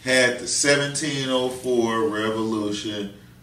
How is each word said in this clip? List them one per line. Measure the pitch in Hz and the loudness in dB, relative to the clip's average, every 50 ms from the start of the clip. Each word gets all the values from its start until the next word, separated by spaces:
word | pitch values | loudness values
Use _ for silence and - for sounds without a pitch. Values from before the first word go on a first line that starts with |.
| - | 0
had | 131 127 127 127 120 120 - | 2 4 4 4 4 2 -2
the | - | -4
seventeen | - - - - 143 143 143 143 143 143 - 160 147 139 139 135 131 | -4 -2 0 4 4 4 4 2 -2 -2 -4 -4 -4 -2 -2 -2 0
oh | 131 127 127 127 | 0 0 0 -2
four | 127 - - 127 123 120 113 113 113 113 113 110 | -4 -4 -2 0 2 2 2 2 2 2 0 0
revolution, | 104 104 110 110 110 110 110 110 110 107 104 104 104 101 - 110 104 104 101 98 - - - - - - | 0 0 -2 -2 -2 -2 -2 -2 -2 -2 -2 -2 -4 -4 -6 -6 -6 -6 -8 -8 -10 -14 -20 -20 -20 -20